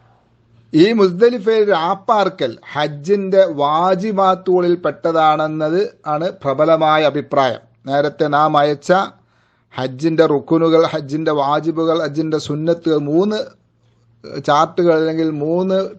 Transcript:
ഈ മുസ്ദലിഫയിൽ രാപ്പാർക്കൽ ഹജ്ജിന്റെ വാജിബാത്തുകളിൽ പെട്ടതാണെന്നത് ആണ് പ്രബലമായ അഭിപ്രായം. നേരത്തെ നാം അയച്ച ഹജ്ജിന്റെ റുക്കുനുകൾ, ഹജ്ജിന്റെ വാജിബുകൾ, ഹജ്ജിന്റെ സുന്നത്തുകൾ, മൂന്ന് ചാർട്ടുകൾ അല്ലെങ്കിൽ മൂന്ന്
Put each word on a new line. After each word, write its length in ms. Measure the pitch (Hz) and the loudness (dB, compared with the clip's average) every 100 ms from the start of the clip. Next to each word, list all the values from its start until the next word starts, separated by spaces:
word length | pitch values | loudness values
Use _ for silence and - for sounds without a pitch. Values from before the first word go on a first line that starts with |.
| _ _ _ _ _ _ _ | _ _ _ _ _ _ _
ഈ 180 | 156 190 | 2 4
മുസ്ദലിഫയിൽ 800 | 233 190 175 233 240 190 220 208 | 4 2 4 2 2 0 0 2
രാപ്പാർക്കൽ 880 | 170 165 196 - 220 190 143 131 113 - | 2 0 -4 0 0 0 -2 -6 -6 -10
ഹജ്ജിന്റെ 760 | 143 151 147 147 202 190 190 190 | -6 -6 -6 -2 -2 0 2 2
വാജിബാത്തുകളിൽ 1300 | 147 143 156 185 190 220 196 190 185 185 180 175 175 | 2 0 0 0 0 -2 0 2 0 0 0 2 0
പെട്ടതാണെന്നത് 1200 | 170 139 170 165 156 151 156 156 156 175 202 - 156 | -2 -4 -2 2 2 2 -2 -2 -2 -2 -4 -8 -6
ആണ് 240 | 151 175 190 | -4 -4 -6
പ്രബലമായ 600 | 139 135 156 160 156 151 | -4 0 2 4 4 2
അഭിപ്രായം. 560 | 151 147 123 143 131 110 _ _ 131 | 2 0 -2 0 0 -2 _ _ -4
നേരത്തെ 420 | 143 147 143 156 | 0 0 0 0
നാം 300 | 147 156 151 | 2 2 2
അയച്ച 360 | 147 143 - 180 - - _ _ _ _ _ - | 0 -2 0 0 0 -8 _ _ _ _ _ -8
ഹജ്ജിന്റെ 500 | 131 127 160 160 156 | -8 -4 -2 2 2
റുക്കുനുകൾ, 600 | 143 - 160 165 160 165 | 2 -2 0 2 2 2
ഹജ്ജിന്റെ 460 | 156 139 151 160 | -2 -8 -6 -4
വാജിബുകൾ, 720 | 151 139 151 156 160 165 165 | -2 0 -2 -2 -4 -2 -2
ഹജ്ജിന്റെ 340 | 151 143 160 151 | -2 -4 -4 -4
സുന്നത്തുകൾ, 600 | - 151 160 170 165 151 | -4 -6 -2 -2 0 -2
മൂന്ന് 380 | 143 160 202 214 - _ _ _ _ _ _ _ - 143 143 | 0 0 0 -4 -8 _ _ _ _ _ _ _ -16 -10 0
ചാർട്ടുകൾ 520 | 147 165 170 175 160 | 2 2 0 2 2
അല്ലെങ്കിൽ 300 | 160 160 160 | 0 -2 -2
മൂന്ന് 600 | 151 147 175 190 190 196 | -2 -4 -2 -2 -2 -4